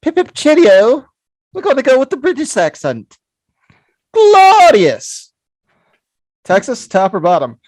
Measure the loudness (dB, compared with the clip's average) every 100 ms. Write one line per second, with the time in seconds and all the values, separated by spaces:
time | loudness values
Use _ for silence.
0 | -6 -6 -6 -4 -2 2 4 4 2 -2
1 | -6 _ _ _ _ -10 -4 -4 0 0
2 | -2 -6 -6 -6 -8 -4 -6 -6 -10 -10
3 | -14 _ _ _ _ _ _ _ _ _
4 | _ 0 2 4 4 4 4 4 0 -2
5 | -12 -20 -20 _ _ _ _ _ _ _
6 | _ _ _ _ _ -4 -4 -12 -6 -4
7 | -2 -4 -2 -2 -4 -12